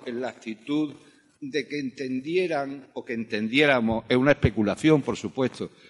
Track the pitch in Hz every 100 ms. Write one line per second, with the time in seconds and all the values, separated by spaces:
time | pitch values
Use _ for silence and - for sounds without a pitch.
0 | 131 120 123 - 113 107 - 151 151 -
1 | - _ _ - 139 143 - 147 135 -
2 | 131 131 143 180 180 147 139 139 - 127
3 | 120 113 110 107 110 135 147 131 110 110
4 | - 123 139 139 123 110 104 92 156 156
5 | 127 104 98 - 127 - 92 _